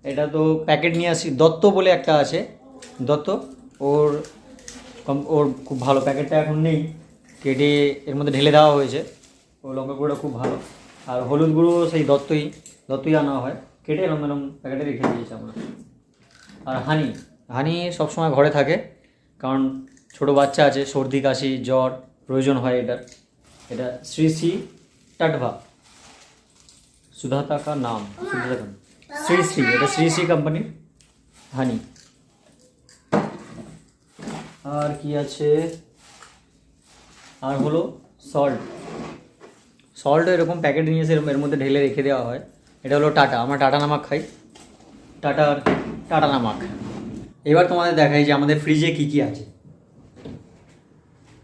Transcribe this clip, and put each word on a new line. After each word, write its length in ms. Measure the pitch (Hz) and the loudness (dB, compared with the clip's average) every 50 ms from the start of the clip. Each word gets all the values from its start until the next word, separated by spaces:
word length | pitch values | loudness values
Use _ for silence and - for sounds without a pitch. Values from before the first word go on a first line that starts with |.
এটা 240 | - 139 131 147 147 | -10 -6 -4 -2 -2
তো 360 | 147 147 156 156 160 160 156 156 | -2 0 0 2 2 2 0 0
প্যাকেট 320 | - 151 147 165 175 165 | 0 0 2 2 0 0
নিয়ে 120 | 165 170 170 | 0 0 0
আসি। 220 | 165 160 - 165 | -2 -2 -2 -4
দত্ত 360 | 135 123 156 160 160 165 - | 2 4 4 4 4 6 4
বলে 240 | 202 196 190 190 185 | 4 4 6 4 4
একটা 260 | 175 - - 170 156 | 4 2 2 2 4
আছে, 300 | 147 139 - 165 - - - - - - - - - - - - - | 4 2 2 -2 -6 -6 -6 -14 -20 -20 -20 -20 -20 -20 -18 -10 -8
দত্ত, 340 | 127 120 147 147 - - 202 262 - - - - - - _ - | -2 0 0 0 0 -4 -4 -4 -6 -12 -18 -20 -20 -20 _ -6
ওর 420 | 139 139 143 147 147 151 147 151 151 - - - - - - - - - - - - - - - - | -2 0 2 4 2 2 0 -2 -6 -10 -16 -20 -20 -20 -20 -20 -20 -20 -20 -18 -20 -20 -20 -12 -6
কম-, 200 | 139 139 143 143 | -4 -4 -4 -2
ওর 280 | - 160 147 147 135 127 - - | 0 2 2 2 2 0 -6 -8
খুব 140 | - 139 127 | -8 -8 -4
ভালো, 200 | 123 139 135 135 | 2 2 2 4
প্যাকেটটা 360 | 131 143 135 143 143 - 160 | 2 0 -2 -2 -2 0 0
এখন 220 | 156 151 156 151 156 | 0 2 2 0 0
নেই, 340 | 160 165 156 147 156 - - - - - - _ _ - - - | 0 2 0 0 -2 -4 -8 -14 -20 -20 -20 _ _ -20 -18 -6
কেটে 580 | - 139 131 131 143 147 147 143 143 143 139 - - | -4 -2 0 2 4 4 4 4 2 2 0 -4 -8
এর 100 | 151 135 | -6 -4
মধ্যে 160 | 143 147 147 | -2 -2 0
ঢেলে 180 | 131 135 143 151 | 0 4 4 6
দেওয়া 220 | 151 151 156 151 | 8 8 8 8
হয়েছে। 320 | 147 143 139 120 120 147 - - - - _ - _ _ _ _ _ _ - | 6 4 2 0 -2 -6 -8 -8 -14 -20 _ -20 _ _ _ _ _ _ -14
ও 80 | 135 | -10
লঙ্কা 220 | 131 135 135 139 139 | -10 -8 -8 -8 -6
গুঁড়োটা 260 | 135 147 151 143 - | -4 -2 -2 -2 -2
খুব 140 | 147 139 123 | -4 -8 -6
ভালো। 220 | 113 135 143 - - - - - - - - - - - | -4 -4 -4 -4 -6 -10 -16 -20 -20 -20 -20 -20 -18 -10
আর 160 | 131 123 127 | -6 -6 -4
হলুদ 280 | 123 123 143 147 160 160 | -2 0 2 2 4 4
গুঁড়ো 400 | 156 165 170 170 175 170 170 160 | 4 4 4 4 4 4 2 2
সেই 140 | 165 160 143 | 2 0 2
দত্তই, 460 | 135 139 139 - - 160 151 147 - - - - - - _ _ - | 4 2 2 2 0 -2 -2 -2 -4 -10 -14 -20 -20 -20 _ _ -6
দত্তই 240 | 135 131 135 156 156 | -6 -4 0 2 2
আনা 240 | 151 143 139 139 127 | 2 2 0 -2 -4
হয়, 160 | 123 135 - - - - _ _ - | -6 -6 -10 -12 -16 -20 _ _ -6
কেটে 160 | - 151 170 | -4 -2 -2
এরম 220 | 185 165 156 147 147 | 0 -2 -2 -2 -4
এরম 260 | 143 143 143 139 139 - - | -4 -6 -6 -8 -10 -14 -14
প্যাকেটে 220 | - 131 135 135 147 | -10 -8 -8 -6 -6
রেখে 240 | 147 123 117 - 117 | -6 -6 -4 -4 -4
দিয়েছি 260 | 117 117 117 113 113 | -4 -4 -8 -12 -14
আমরা। 180 | 110 110 110 - - - - - - - - - _ _ _ _ _ _ _ _ - - - - - - 131 | -16 -16 -14 -14 -14 -14 -14 -16 -18 -20 -20 -20 _ _ _ _ _ _ _ _ -20 -20 -20 -20 -16 -10 -8
আর 120 | 131 127 | -8 -6
হানি, 300 | - 143 156 156 143 120 104 - - - _ _ _ - | -2 0 0 0 0 -2 -6 -10 -16 -20 _ _ _ -8
হানি 440 | 117 131 143 160 170 175 175 175 | -6 -4 -2 -2 -2 -2 -4 -6
সবসময় 380 | 170 - 151 151 - 170 160 160 | -4 -4 -4 -4 -2 -2 0 2
ঘরে 200 | 131 135 143 151 | 4 4 4 4
থাকে, 280 | 147 147 135 139 170 220 - - - _ _ _ _ _ _ _ _ - | 4 2 2 2 0 -2 -4 -8 -20 _ _ _ _ _ _ _ _ -10
কারণ 480 | - 131 135 135 135 135 135 - - - _ _ _ _ - | -6 -4 -2 0 -2 -2 -4 -8 -14 -18 _ _ _ _ -6
ছোট 160 | - 147 143 | -2 0 2
বাচ্চা 340 | 139 139 139 139 - - 151 | 4 4 4 2 4 4 4
আছে, 220 | 139 127 139 139 | 4 4 0 -4
সর্দি 340 | 135 - 139 131 127 135 139 | -2 -2 -4 -4 -2 -2 0
কাশি 380 | 131 135 131 131 139 135 131 123 | 0 0 -2 0 -2 -4 -4 -4
জ্বর 320 | 113 120 131 131 127 131 127 - - _ _ _ _ | -2 0 0 2 2 0 -2 -6 -18 _ _ _ _
প্রয়োজন 300 | - 131 135 131 139 135 | -4 -2 0 2 2 0
হয় 220 | 123 120 127 127 123 | 2 0 0 0 0
এটার। 200 | 113 123 123 - - - - _ _ _ _ _ _ _ - - - - | -2 -4 -6 -8 -10 -18 -20 _ _ _ _ _ _ _ -20 -20 -16 -12
এটা 280 | 123 113 127 123 123 - - | -10 -8 -8 -8 -10 -12 -14
শ্রী 240 | - - 156 156 160 | -10 -2 0 0 2
শ্রী 220 | 160 - 165 170 185 220 - - - - _ _ _ _ _ _ _ - | 2 0 -2 -2 -2 -4 -8 -12 -18 -20 _ _ _ _ _ _ _ -2
টাটভা, 420 | 170 160 151 135 127 110 - - - _ _ _ _ _ _ - - - - - - _ _ _ _ _ _ _ _ - - _ _ _ _ _ _ _ _ | -2 0 0 -2 -4 -6 -6 -8 -16 _ _ _ _ _ _ -20 -20 -20 -20 -20 -20 _ _ _ _ _ _ _ _ -20 -20 _ _ _ _ _ _ _ _
সুধাতা 440 | - - 127 135 139 143 - 151 143 | -12 -6 -4 -2 -2 -2 -2 -4 -4
কা 160 | 147 151 147 | -4 -6 -6
নাম, 320 | 143 123 117 113 107 104 101 101 - | -4 -4 -4 -6 -6 -8 -12 -14 -12
সুধাতা 340 | - - 131 123 123 127 127 | -8 -6 -6 -6 -4 -4 -6
কা 0 | |
নাম। 200 | 104 104 101 101 - _ _ _ _ _ - - - - | -6 -8 -12 -16 -20 _ _ _ _ _ -12 -10 -6 -2
শ্রী 180 | - 175 180 | 0 2 2
শ্রী, 320 | 160 - - - 127 - 165 | 2 0 0 0 0 0 2
এটা 120 | 151 143 | 0 0
শ্রী 240 | 135 - 156 160 165 | 0 0 2 2 2
শ্রী 160 | 156 180 175 | 2 0 0
কোম্পানির 460 | 165 170 151 147 156 156 - 226 - - - - _ _ _ _ _ _ _ _ _ _ - - - | 0 0 0 0 -2 -4 -4 -6 -8 -12 -20 -20 _ _ _ _ _ _ _ _ _ _ -20 -20 -12
হানি। 260 | - 131 131 123 113 110 - - - - - _ _ _ _ _ _ _ _ _ _ _ _ _ _ _ _ _ - _ _ - - - - - - - - - - - - - - - - _ _ _ _ _ _ - - - - 156 - - - - - | -6 -4 -2 -2 -2 -4 -8 -12 -20 -20 -20 _ _ _ _ _ _ _ _ _ _ _ _ _ _ _ _ _ -20 _ _ -2 -2 -2 -2 -4 -10 -16 -18 -18 -18 -20 -20 -20 -20 -20 -20 _ _ _ _ _ _ -16 -14 -12 -12 -12 -14 -18 -20 -16 -12
আর 300 | 139 147 147 147 147 147 - | -6 -4 -4 -2 -4 -4 -6
কি 140 | 151 147 147 | -6 -4 -4
আছে? 600 | 147 143 - - - 151 147 151 160 165 165 - - - _ _ _ _ - - - - - - _ _ _ _ _ _ _ _ _ _ _ - - - _ - - - - - - | -4 -4 -6 -6 -2 2 2 2 2 2 -2 -6 -12 -20 _ _ _ _ -20 -20 -20 -20 -20 -20 _ _ _ _ _ _ _ _ _ _ _ -20 -20 -20 _ -20 -20 -20 -20 -18 -10
আর 160 | 131 135 139 | -6 -6 -2
হলো 440 | 135 135 151 156 170 175 - - - - _ _ _ - - | -2 -2 0 0 0 -2 -4 -8 -14 -20 _ _ _ -16 -4
সল্ট। 260 | - 147 143 139 123 110 - - - - - - - - - - - - - _ _ _ - - - _ _ _ _ _ _ _ _ | 0 0 2 2 0 -4 -8 -12 -14 -14 -14 -14 -12 -12 -12 -12 -14 -18 -20 _ _ _ -20 -20 -20 _ _ _ _ _ _ _ _
সল্ট 320 | - - 139 147 165 165 185 | -4 0 2 4 4 4 4
এরকম 320 | 180 165 165 160 175 165 | 2 2 2 0 -2 0
প্যাকেট 240 | 160 147 139 156 160 | 0 0 2 2 0
নিয়ে 180 | 156 160 160 | 2 2 0
এসে 100 | 156 160 | 2 2
এরম-, 160 | 165 151 151 147 | 2 2 2 0
এর 100 | 139 139 | -2 -2
মধ্যে 180 | 147 147 151 | 0 -2 -2
ঢেলে 240 | 139 135 139 139 143 | -2 0 2 2 4
রেখে 220 | 139 131 120 143 | 2 2 0 0
দেওয়া 220 | 135 139 135 127 117 | 0 0 0 0 -2
হয়। 160 | 117 123 147 - - - _ _ _ _ _ | -4 -6 -8 -12 -16 -20 _ _ _ _ _
এটা 140 | - 131 143 | -4 0 2
হলো 140 | 147 151 151 | 2 4 4
টাটা, 300 | 151 151 139 127 127 117 | 6 6 4 4 4 0
আমরা 160 | 120 131 143 | 0 0 0
টাটা 220 | 139 139 131 135 147 | 2 2 4 4 4
নামক 240 | 147 147 147 139 - - | 2 2 0 -2 -2 -4
খাই, 140 | 143 160 165 - - - - - - - - - - - - - - - - - - - | -4 -4 -4 -8 -16 -20 -20 -20 -20 -20 -20 -20 -20 -20 -20 -20 -20 -20 -20 -20 -16 -6
টাটার, 380 | - 143 139 156 151 147 143 139 - - 135 - - - - - - - | -4 -2 2 4 4 4 2 2 0 0 0 0 -4 -8 -10 -12 -6 0
টাটা 180 | 170 156 151 | 2 2 4
নামক। 280 | 143 139 127 117 110 104 - - - - - - - - - - - - - - - - _ - | 4 2 0 0 -2 -4 -4 -8 -10 -10 -10 -12 -12 -12 -12 -12 -12 -12 -14 -16 -18 -18 _ 0
এবার 220 | 147 151 170 180 | 4 6 6 6
তোমাদের 280 | 175 180 175 170 170 160 | 4 2 0 0 2 4
দেখাই 280 | 156 147 139 143 147 147 | 4 4 6 6 4 4
যে 80 | 147 | 4
আমাদের 280 | 143 139 143 147 151 151 | 4 2 4 2 2 0
ফ্রিজে 340 | - 151 156 151 165 165 151 | 2 2 2 2 2 0 0
কি 160 | 151 147 - | 0 -2 0
কি 120 | 147 143 | 0 0
আছে। 220 | 143 - - - - - - _ _ - - _ _ _ _ - - - _ - - - - - - - - - _ _ - _ _ _ _ _ _ _ _ _ _ _ - - | 0 0 -4 -10 -14 -18 -20 _ _ -20 -20 _ _ _ _ -20 -20 -20 _ -20 -20 -18 -18 -18 -20 -20 -20 -20 _ _ -20 _ _ _ _ _ _ _ _ _ _ _ -20 -20